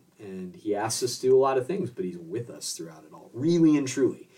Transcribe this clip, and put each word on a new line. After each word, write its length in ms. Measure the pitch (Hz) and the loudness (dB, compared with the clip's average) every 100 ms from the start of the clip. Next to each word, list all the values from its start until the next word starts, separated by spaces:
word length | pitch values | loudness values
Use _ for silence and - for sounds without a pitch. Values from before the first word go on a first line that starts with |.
| _ _ | _ _
And 360 | 104 95 92 87 | -14 -12 -12 -10
he 200 | 104 101 | -4 -2
asks 280 | 117 - | -2 -2
us 140 | 127 - | -4 -2
to 80 | 127 | 4
do 80 | 131 | 4
a 20 | |
lot 180 | 135 135 | 4 2
of 100 | 127 | -2
things, 240 | 185 - | -4 -6
but 140 | - 90 | -6 -8
he's 120 | - | -8
with 320 | 82 107 120 | -10 -10 -10
us 240 | - - | -12 -12
throughout 300 | - 82 - - | -10 -12 -16 -20
it 80 | |
all, 160 | - - | -20 -16
really 440 | 117 156 170 160 147 | -4 2 6 6 6
and 100 | 127 | 2
truly. 420 | 139 120 - - | 0 0 0 -14